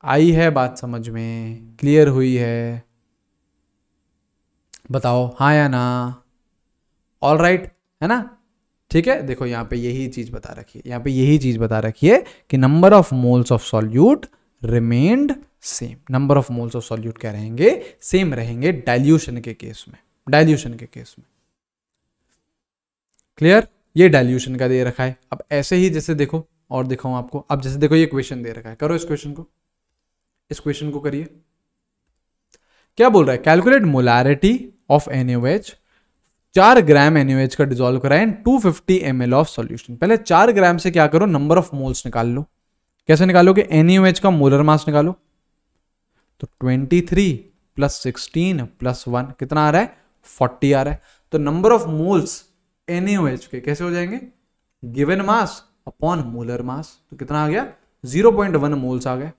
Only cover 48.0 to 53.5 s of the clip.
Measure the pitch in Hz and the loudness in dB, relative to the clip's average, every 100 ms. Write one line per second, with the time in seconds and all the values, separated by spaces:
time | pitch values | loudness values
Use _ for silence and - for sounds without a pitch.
48 | 131 123 - 160 180 175 117 _ 123 123 | -10 -10 -8 -4 -2 -4 -8 _ -8 -6
49 | - 120 135 - 135 151 151 156 233 _ | -6 -6 -6 -10 -6 0 2 2 -2 _
50 | _ _ _ - 127 - 143 139 135 147 | _ _ _ -4 -4 -2 0 0 -2 -8
51 | _ _ _ 156 143 160 202 233 160 156 | _ _ _ -4 -2 0 2 2 0 -4
52 | 170 196 - - _ _ _ _ - 175 | 0 0 -2 -10 _ _ _ _ -10 -6
53 | 190 202 151 123 - | -2 -2 -2 -6 -12